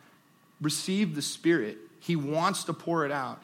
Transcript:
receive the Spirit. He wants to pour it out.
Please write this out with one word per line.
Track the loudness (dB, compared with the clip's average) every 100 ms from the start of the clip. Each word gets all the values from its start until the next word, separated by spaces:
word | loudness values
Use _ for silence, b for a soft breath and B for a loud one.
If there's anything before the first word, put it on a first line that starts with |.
| b b b _ _ -4
receive | -2 -2 -2 0 2 0
the |
Spirit. | -4 -2 2 2 2 -6 -14 -12
He | -2 0
wants | 2 2 2 2 -4
to |
pour | -6 -2 0 0
it |
out. | 0 -4 -8